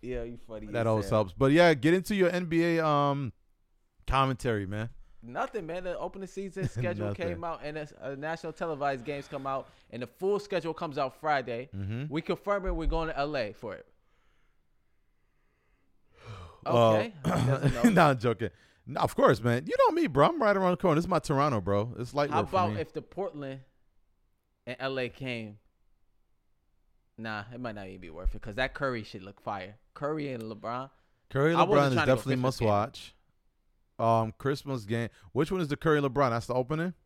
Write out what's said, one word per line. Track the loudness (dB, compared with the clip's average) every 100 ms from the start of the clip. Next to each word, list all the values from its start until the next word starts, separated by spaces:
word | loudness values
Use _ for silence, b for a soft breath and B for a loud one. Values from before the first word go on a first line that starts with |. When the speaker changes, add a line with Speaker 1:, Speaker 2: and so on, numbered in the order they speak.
Speaker 1:
Yeah, | -6 -6
you | -8 -12 -14
funny | -12 -6
Speaker 2:
That | 0
Speaker 1:
as | 2
Speaker 2:
always | 2 2
Speaker 1:
hell. | 2
Speaker 2:
helps. | 2 2
But | 4
yeah, | 8 8 6
get | 4
into | 2 2
your | 2 2
N | 2 0
B | 2 2 2
A, | 2
um, | 2 2 0 -4 -10 _ _ _ _ _ _ -2
commentary, | 2 2 0 0 0 -2
man. | -6 -8 -10 -20 -20 -12
Speaker 1:
Nothing, | -6 -6 -6 -8
man. | -8 -8
The | -8
opening | -8 -10 -12
season | -10 -10 -6 -6
Speaker 2:
<laughs> |
Speaker 1:
schedule | -4 -4 -4 -6
Speaker 2:
Nothing. | -4 -6
Speaker 1:
came | -6 -8
out, | -8
and | -10 -10
a, | -12 -12
a | -10 -8
national | -8 -6 -8
televised | -6 -6 -2 -2 -2 -6
games | -8 -8
come | -8 -4
out, | -6 -6 b b
and | -12
the | -12
full | _ 0 0
schedule | 0 -4 -4
comes | -6 -6 -2
out | -4 -2
Friday. | 0 0 0 -6 -8
Speaker 2:
Mm-hmm. | -8 -6 -6 -4
Speaker 1:
We | -6
confirming | -4 -4 -2 -2 0 -2
we're | 0
going | 0 -2
to | -2
L | -2 -2
A | -4
for | -6 -10
it. | -12 -16 _ _ _ _ _ _ _ _ _ _ _ _ _ _ _ _ _ _ _ _ _ _ B B -16 -16 B 2
Speaker 2:
Well, | 6 6 6
Speaker 1:
Okay. | 0 -4
Speaker 2:
<laughs> |
Speaker 1:
That's | -2 2 2 2
a | 2 4 4
no. |
Speaker 2:
nah, | 6 6
I'm | 4
joking. | 0 -2 -4 b b b -10
Nah, | -2
of | -2 4
course, | 4 6
man. | 2 0 -2
You | 4
know | 4 4
me, | 0
bro. | 4 4
I'm | 4
right | 2 4
around | 2
the | 2
corner. | 2 2
This | 2
is |
my | -2
Toronto, | 0 2 2 0
bro. | 0 0 0 -6
It's | -6
light | -2 0
Speaker 1:
How | 0
Speaker 2:
work | 0
for | 0
Speaker 1:
about | 0
Speaker 2:
me. | -2
Speaker 1:
if | -6
the | -10
Portland | -12 -8 -8 -8 -12 -12 -16 _ _ _ _ _ _ _ _ _ -14
and | -8
L | -6 -4
A | -6
came? | -6 -8 -6 -8 -14 _ _ _ _ _ _ _ _ _ _ _ _ _ _ _ -12
Nah, | -8 -8 -10
it | -8
might | -8 -8
not | -12
even | -12
be | -14
worth | -4 -4 -4
it |
'cause | -8 -4
that | -4
Curry | -2 -4 -4
shit | -8 -14
look | -16 -14
fire. | -10 -8 -10 -16 _
Curry | -8 -6 -4 -6
and | -8
LeBron. | -10 -10 -8 -8 -10 _ _ _ _
Speaker 2:
Curry | 2 2
and | 4
Speaker 1:
I |
wasn't | 6
Speaker 2:
LeBron | 6 6
is |
Speaker 1:
trying | 4 4
to |
go | 2
Speaker 2:
definitely | 2
Speaker 1:
Christmas | 0
Speaker 2:
must | 0 2
Speaker 1:
game. | 2
Speaker 2:
watch. | 2 0 -6 -18 _ _ _ _ _ _ _ _ -2
Um, | 2 4 2 -2
Christmas | -2 -2 -4 -8 -4
game. | -4 -4 b b
Which | -2 0
one | 0
is | -2
the | 0
Curry | 4 4
LeBron? | 4 2 2
That's | 2 0
the | -2
opening? | 0 -2 -4 -6